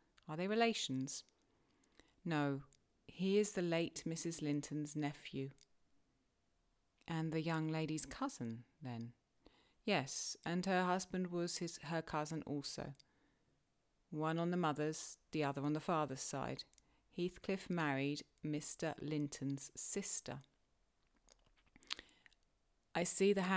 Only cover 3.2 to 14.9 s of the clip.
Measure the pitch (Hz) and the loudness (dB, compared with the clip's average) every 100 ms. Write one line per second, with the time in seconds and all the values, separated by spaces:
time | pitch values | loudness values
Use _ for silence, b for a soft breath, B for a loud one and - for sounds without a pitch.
3.2 | 190 202 208 - 175 165 170 - - 165 | 4 4 4 2 2 2 0 -2 -4 -2
4.2 | 170 165 151 147 143 151 151 151 147 143 | -2 0 0 0 0 -4 -2 -2 -2 -4
5.2 | - 135 135 - - _ _ _ _ _ | -8 -6 -6 -8 -20 _ _ _ _ _
6.2 | _ _ _ _ _ _ _ _ - 165 | _ _ _ _ _ _ _ _ -4 0
7.2 | 160 160 160 160 160 160 160 156 - - | 2 2 2 2 2 0 0 -2 -4 -4
8.2 | 269 - 117 113 123 - 135 117 117 - | -4 -4 -4 -6 -10 -12 -8 -6 -8 -12
9.2 | _ _ b b b b - 185 131 - | _ _ b b b b 0 2 2 -4
10.2 | - - - 175 180 185 180 185 185 185 | -4 -6 -2 -2 2 2 4 2 0 -2
11.2 | 180 175 175 - 165 - 147 165 160 156 | -2 0 0 -2 -4 -6 -4 -4 -2 -2
12.2 | 151 160 - 143 139 - - 139 b b | -2 -4 -2 -4 -4 -6 -8 -10 b b
13.2 | b b b b b _ _ _ - 156 | b b b b b _ _ _ -8 -2
14.2 | 156 165 170 180 165 147 151 | 0 2 2 2 2 2 0